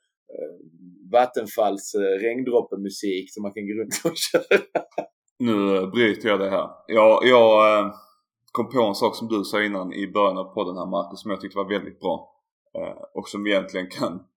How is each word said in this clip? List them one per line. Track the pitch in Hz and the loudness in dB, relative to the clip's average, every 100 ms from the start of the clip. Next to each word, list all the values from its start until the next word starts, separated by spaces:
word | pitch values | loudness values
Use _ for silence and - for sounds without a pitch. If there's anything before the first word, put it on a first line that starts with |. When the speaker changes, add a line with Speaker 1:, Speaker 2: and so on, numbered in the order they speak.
| _ _ _ | _ _ _
Speaker 1:
eh, | - - - 80 85 90 87 92 | -12 -12 -14 -20 _ -20 -20 0
Vattenfalls, | 117 127 127 104 - 104 98 - | 2 2 0 -4 0 0 0 -4
eh, | 104 98 98 | -2 0 0
regndroppemusik | 113 123 123 117 - 98 98 - 104 92 92 | -2 -4 0 0 0 -6 -8 -6 -6 -4 -6
som | 107 | -10
man | 101 | -10
kan | 107 101 | -8 -8
gå | 107 | -6
runt | 104 - | -6 -6
och | 165 - | -6 -4
<laughs> | - | -2
köra. | 165 - 196 - - - - - _ _ - | -2 0 0 0 -8 -8 -12 -12 _ _ -6
Speaker 2:
Nu, | 120 104 98 95 | 0 2 2 0
eh, | 95 | 0
bryter | 113 110 92 117 | 2 2 2 0
jag | 98 | 0
det | 95 | 0
här. | 92 78 - - | -2 -4 -10 0
Jag, | 113 110 110 | 6 6 8
jag, | 123 123 113 107 107 107 | 6 8 8 8 6 4
eh, | 101 - _ _ _ _ _ | 0 -6 _ _ _ _ _
kom | - 117 | -6 -2
på | 127 | 2
en | 107 | 2
sak | 98 113 - | 2 -2 -2
som | 113 | -4
du | 107 | -4
sa | 92 107 | -2 -2
innan | 104 98 92 | -2 -4 -8
i | 92 98 | -8 -4
början | 101 101 92 | 0 0 0
av | 95 | -6
podden | 110 90 90 | -6 -6 -6
här, | 92 | -6
Marcus, | 95 98 95 | -4 -6 -10
som | 107 | -8
jag | 95 | -8
tyckte | 98 98 | -8 -6
var | 95 | -4
väldigt | 101 87 - | -4 -6 -8
bra. | 92 80 - _ _ _ _ 95 | -6 -6 -8 _ _ _ _ -12
Eh, | 92 - - | -10 -12 -14
och | - 101 | -14 -12
som | 104 104 | -6 -2
egentligen | 98 92 95 92 | -2 -2 -8 -10
kan | - 110 90 - | -8 -8 -8 -16